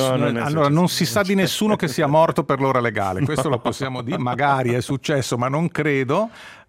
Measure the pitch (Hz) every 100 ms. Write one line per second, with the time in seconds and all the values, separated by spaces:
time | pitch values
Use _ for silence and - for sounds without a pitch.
0 | 131 127 120 117 131 156 143 151 180 -
1 | 156 156 190 196 180 - 214 208 165 135
2 | 147 151 220 - 147 135 135 127 117 104
3 | 98 92 147 151 156 120 - - 135 127
4 | 120 175 127 120 143 135 123 123 - 139
5 | - 143 - 120 127 147 170 - 151 139
6 | 127 160 226 - - -